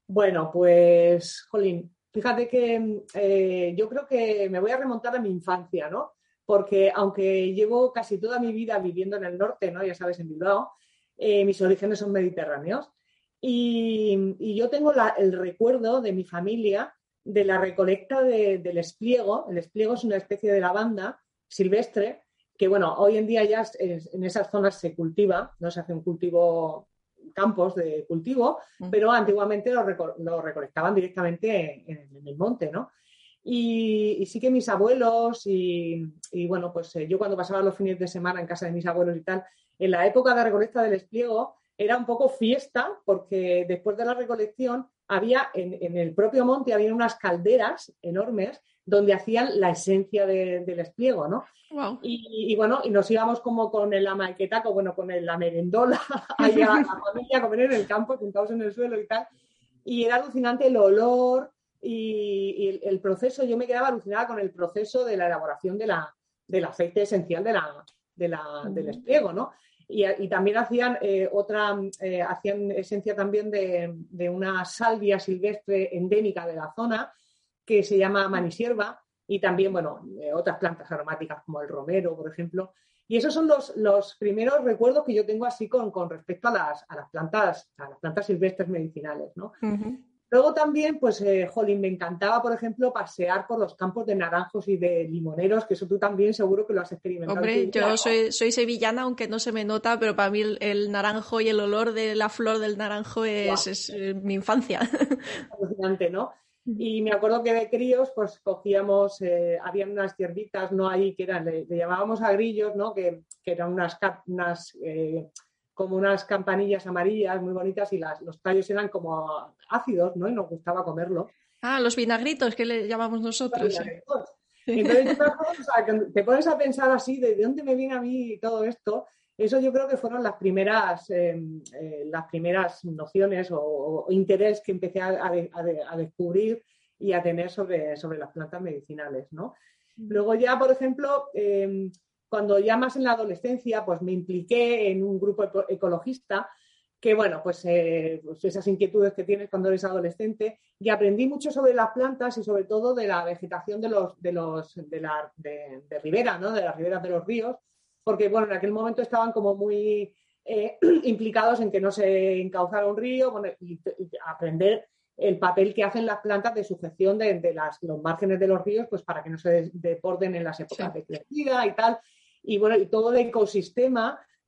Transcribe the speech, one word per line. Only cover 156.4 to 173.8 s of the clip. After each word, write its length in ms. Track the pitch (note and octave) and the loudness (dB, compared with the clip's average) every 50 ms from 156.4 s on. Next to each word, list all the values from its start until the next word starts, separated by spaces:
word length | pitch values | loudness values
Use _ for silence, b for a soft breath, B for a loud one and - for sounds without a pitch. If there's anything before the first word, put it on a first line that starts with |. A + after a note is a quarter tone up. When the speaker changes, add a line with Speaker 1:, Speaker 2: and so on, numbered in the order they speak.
| F#3 G#3 | -4 -4
Speaker 1:
De 100 | A3 G#3 | -2 -2
las 120 | F#3 E3+ - | -2 -2 -4
riberas 280 | D#3+ D#3+ F3 F#3+ F3+ | -4 -4 -4 -4 -4
de 80 | E3+ F3+ | -4 -4
los 140 | F3+ E3+ F3 | -4 -4 -4
ríos, 300 | F#3 A#3 A#3 A3 A#3+ B3+ - _ _ _ _ _ _ _ _ _ | -4 -4 -4 -4 -6 -8 -10 _ _ _ _ _ _ _ _ _
porque, 220 | A3 G#3 F#3 G#3 G3 | -2 0 2 2 2
bueno, 180 | G3 A3 G#3+ | 4 2 0
en 60 | G#3 | 0
aquel 180 | G3 F3+ F#3 G#3 | -2 -2 -2 -2
momento 320 | G#3 A3 A3 A#3 A3+ B3 | -2 -2 -2 -4 -2 -4
estaban 300 | A#3 A#3 B3 A3+ A3+ A#3 | -4 0 0 0 0 0
como 240 | A3+ A3 G3+ G3+ G3 | 0 0 0 0 0
muy, 580 | G3 G3+ G#3 G#3 G#3 G#3 G#3+ G#3+ G#3 G3+ G3 _ _ _ _ _ _ _ | 0 -2 -2 -2 0 0 0 0 0 -2 -6 _ _ _ _ _ _ _
eh, 340 | - A3+ G#3 G#3 A3+ - - | -4 -4 -2 -2 -4 -2 4
<clears throat> 220 | - E4 F4 D#4 | 6 6 6 6
implicados 560 | - C4 A3 G3+ A3+ A3 G#3+ A3+ G#3+ A#3 A#3+ A3+ | 6 2 0 0 -2 0 2 4 4 4 4 4
en 140 | A3+ G3+ | 0 0
que 80 | F#3+ G3 | 0 2
no 100 | F#3+ G3 | 2 0
se 500 | G3 G#3 G#3 F#3+ G3 F#3+ F#3+ F#3+ F#3 F#3 | 0 2 2 4 4 4 4 2 2 0
encauzara 460 | F#3 F#3 F3+ F#3 F3+ F3 G#3 G#3 G#3 | -2 -4 -2 -2 -2 0 0 0 0
un 100 | G3+ G#3 | 0 -2
río, 360 | G#3 A#3 B3+ B3+ C4 C4 B3+ | -2 -4 -2 0 0 0 0
bueno, 160 | A3 G#3 G3+ F#3 - _ | 0 -4 -8 -8 -10 _
y, 140 | F3+ F3 E3+ | -14 -16 -16
y 360 | E3 _ G3 - - F#3+ E3+ - - - | -10 _ -10 -8 -8 -12 -12 -12 -14 -12
aprender 640 | D#3+ D#3+ - E3+ D#3+ D#3+ D#3+ F#3 G3+ A3 G#3+ - _ _ _ _ _ _ | -12 -8 -6 -4 -4 0 2 4 4 4 2 -2 _ _ _ _ _ _
el 240 | - - G3+ F#3 - | -2 0 0 2 2
papel 340 | F#3 F#3 F3+ G3 F#3+ G#3 G3 | 2 2 4 4 2 2 2
que 80 | A3+ | 0
hacen 240 | G3+ G3+ - A#3 A3+ | 0 0 0 -2 -2
las 140 | A3+ G#3 G3+ | -2 -4 -4
plantas 340 | - G#3 G#3 G3 G3 A#3 G#3+ | -2 -2 -2 0 0 -2 -2
de 80 | G#3+ | -2
sujeción 560 | G3+ - F#3+ - F3 E3 - _ F#3+ F#3+ G3+ G#3+ | -4 -6 -8 -8 -10 -14 -2 _ 2 2 4 4
de, 220 | A3 G#3+ F#3+ E3+ | 2 0 0 2
de 120 | E3 E3+ | 0 -2
las, 300 | D#3+ D#3+ D#3 D#3 - - | 0 0 -4 -6 -6 -8
los 180 | - E3 D#3 D3+ | -8 -8 -8 -4
márgenes 380 | D3+ D#3+ E3 E3 G3+ F#3+ F#3+ F3+ | -2 -4 -2 0 0 0 2 2
de 80 | G3 | 4
los 160 | F#3+ F#3+ F3+ F#3 | 4 4 2 2
ríos, 220 | G3+ G#3 A3 A#3 - | 0 -2 -2 -2 -2
pues 140 | G#3+ F#3+ | -6 -8
para 220 | - - E3 D3+ D3+ | -6 -6 -8 -8 -6
que 60 | D#3+ | -8
no 80 | D#3+ D#3+ | -10 -4
se 120 | - F3 | 2 4
des-, 200 | E3+ E3+ E3 F3+ F3 | 4 4 2 0 -8
desborden 640 | F3 E3 E3+ E3+ E3+ - F#3 F3 F3 G3 F#3 F3+ | -6 -4 -4 -4 -2 -2 -4 -2 0 -2 -2 -2
en 80 | E3+ E3+ | -4 -4
las 160 | D#3+ D#3 - | -6 -6 -8
épocas 320 | - - - - F#3+ F3+ | -12 -12 -8 -8 -8 -6
Speaker 2:
Sí. 80 | D#3+ D#3+ | -6 -10
Speaker 1:
de 40 | - | -10
crecida 600 | - D#3+ D3 - _ C#4+ D4+ D4 C4+ B3+ B3 A#3+ | -10 -12 -12 -12 _ -6 -4 -2 0 0 0 0
y 80 | G3+ - | 0 0
tal. 240 | - A3 A#3 A#3 A3+ B B B B B B B B _ | 2 2 2 2 0 B B B B B B B B _
Y 140 | - G#3+ G3 | -2 0 4
bueno, 180 | G#3 G#3+ A3+ | 4 6 6
y 100 | G#3+ G3 | 4 2
todo 240 | - - A3 A3 A#3 | 4 2 2 2 4
el 140 | A#3+ B3+ A#3+ | 4 4 2
ecosistema 920 | A#3 - A#3 G#3 G3 - G3+ F3 - _ B3 | 2 2 0 0 2 2 -2 -4 -2 _ 0